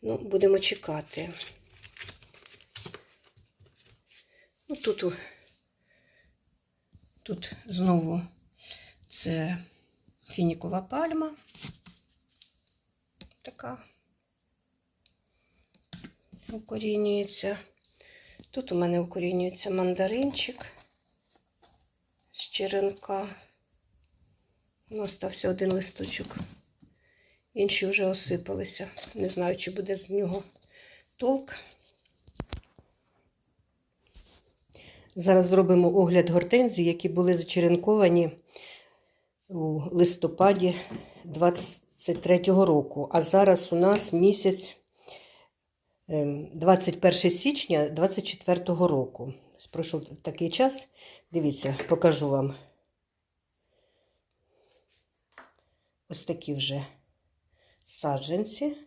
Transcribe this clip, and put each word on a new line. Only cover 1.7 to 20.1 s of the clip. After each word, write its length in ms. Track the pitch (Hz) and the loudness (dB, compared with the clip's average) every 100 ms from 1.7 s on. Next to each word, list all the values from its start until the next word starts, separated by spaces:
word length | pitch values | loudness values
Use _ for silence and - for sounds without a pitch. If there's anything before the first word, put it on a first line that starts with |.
| _ - - - - - - - - - - - - _ _ _ _ _ _ _ _ _ _ _ - _ _ _ _ _ | _ -20 -18 -18 -18 -20 -20 -20 -20 -20 -20 -18 -20 _ _ _ _ _ _ _ _ _ _ _ -20 _ _ _ _ _
Ну, 80 | 294 | -6
тут 280 | - 196 | -4 -2
у-, 80 | 180 175 - - _ _ _ _ _ _ _ _ _ _ _ _ _ _ _ - _ _ | -4 -6 -16 -20 _ _ _ _ _ _ _ _ _ _ _ _ _ _ _ -20 _ _
тут 300 | - 175 - - - | -10 -10 -10 -16 -10
знову 560 | 180 185 175 160 170 175 _ _ _ - - - _ _ | -2 2 4 2 -4 -6 _ _ _ -20 -20 -20 _ _
це 500 | - - 160 160 175 175 _ _ _ _ _ | -10 -4 -4 -4 -6 -10 _ _ _ _ _
фінікова 600 | _ - 170 170 170 180 | _ -2 0 0 -6 -6
пальма. 520 | 185 269 330 320 311 302 _ - - - - _ _ _ _ _ - _ _ _ _ _ _ _ - _ | -6 -4 -4 -4 -6 -8 _ -18 -18 -18 -20 _ _ _ _ _ -20 _ _ _ _ _ _ _ -20 _
Така 420 | - - 240 247 - _ _ _ _ _ _ _ _ _ _ _ _ _ _ _ _ _ _ _ _ - - _ _ - - | -20 -18 -16 -16 -18 _ _ _ _ _ _ _ _ _ _ _ _ _ _ _ _ _ _ _ _ -20 -20 _ _ -20 -16
укорінюється. 1040 | 220 220 220 214 208 208 202 202 - 190 202 - _ _ _ - - - - - | -16 -10 -8 -2 0 0 0 -2 -6 -6 -8 -12 _ _ _ -20 -20 -20 -20 -14
Тут 220 | - 262 | -12 -4
у 20 | |
мене 260 | 175 175 175 | -2 0 0
укорінюється 680 | 175 180 175 180 180 185 208 | -2 -4 -4 -2 -4 -6 -6
мандаринчик 1000 | 185 185 180 190 | -2 -2 0 -2